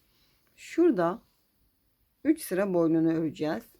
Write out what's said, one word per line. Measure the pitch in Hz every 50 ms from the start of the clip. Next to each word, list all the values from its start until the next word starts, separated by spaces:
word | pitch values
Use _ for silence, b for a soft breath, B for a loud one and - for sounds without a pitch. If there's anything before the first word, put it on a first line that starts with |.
| _ _ _ _ _ _ _ _ _ _ _
Şurada | _ - - - - 339 349 247 180 165 170 196 - _ _ _ _ _ _ _ _ _ _ _ _ _ _ _ _ _ _ _ _ -
üç | 277 320 - -
sıra | - 190 175 208 196 180
boynunu | 170 165 160 165 165 160 165 165
öreceğiz. | 160 165 151 123 - 156 151 190 226 - - _